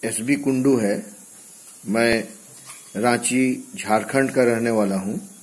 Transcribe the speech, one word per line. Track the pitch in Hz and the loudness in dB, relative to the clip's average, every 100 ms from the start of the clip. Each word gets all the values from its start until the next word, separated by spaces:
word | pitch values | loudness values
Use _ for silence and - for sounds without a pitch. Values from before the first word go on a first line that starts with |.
एसबी | 113 110 117 143 | -4 -4 0 0
कुंडू | 135 131 135 127 | 2 2 4 4
है। | 104 101 - - - - - - - - - | 2 -2 -6 -16 -20 -20 -20 -20 -20 -16 -2
मैं | 107 117 113 - - - - - - - - | 2 4 2 -2 -14 -20 -20 -18 -18 -12 -2
रांची, | 120 120 120 127 131 127 - - | 2 2 2 2 2 0 -8 -12
झारखंड | - 110 107 135 135 | 0 0 2 0 2
का | 135 | 4
रहने | 120 117 117 | 4 4 2
वाला | 110 101 95 | 2 2 0
हूँ | 95 113 - - | -2 -6 -8 -18